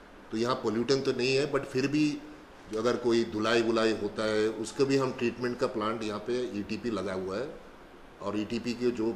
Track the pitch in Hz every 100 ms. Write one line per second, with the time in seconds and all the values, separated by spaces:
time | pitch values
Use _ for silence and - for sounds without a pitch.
0 | - - - 113 120 131 117 110 120 135
1 | 135 120 127 135 147 139 - 131 139 147
2 | 151 147 - - - - - 107 120 113
3 | 123 117 104 104 110 117 113 113 113 104
4 | 104 107 110 107 110 107 107 - 135 135
5 | 127 113 120 117 123 123 131 110 107 117
6 | 107 104 120 123 120 101 101 107 117 101
7 | 95 95 92 98 147 - - - - -
8 | - - 98 104 104 117 120 117 123 117
9 | 113